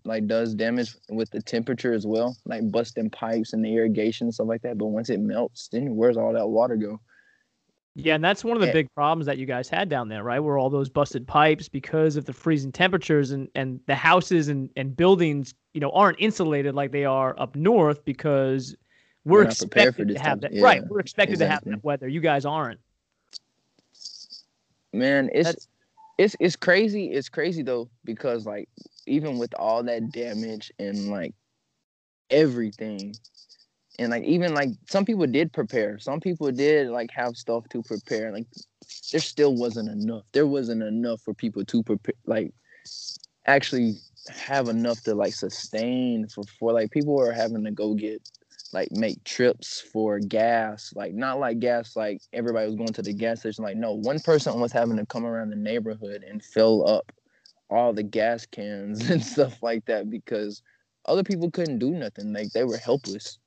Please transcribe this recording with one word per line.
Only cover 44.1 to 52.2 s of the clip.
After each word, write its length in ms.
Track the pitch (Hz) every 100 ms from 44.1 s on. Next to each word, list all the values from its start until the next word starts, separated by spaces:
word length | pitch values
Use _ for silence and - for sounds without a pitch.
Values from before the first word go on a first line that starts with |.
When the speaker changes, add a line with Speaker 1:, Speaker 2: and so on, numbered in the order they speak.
| - -
Speaker 1:
have 400 | - - 139 120
enough 320 | 113 120 113
to, 120 | -
like, 200 | 104 98
sustain 960 | - 92 - - 110 117 127 127 113 107
for, 160 | - 101 _
for, 120 | 113
like, 200 | 117 110
people 220 | 151 147
were 200 | 143 120
having 300 | 117 113 113 107
to 60 |
go 220 | 104 107
get 280 | 107 107 110 - - _ - - 92
like, 140 | -
make 320 | 104 113 -
trips 580 | - - 123 - - -
for 380 | - 110 107 104
gas. 760 | 101 110 117 117 110 107 - -
Like, 200 | 92 98
not 240 | 135 131
like 200 | 131 117
gas, 360 | 123 120 113 113
like, 260 | 107 98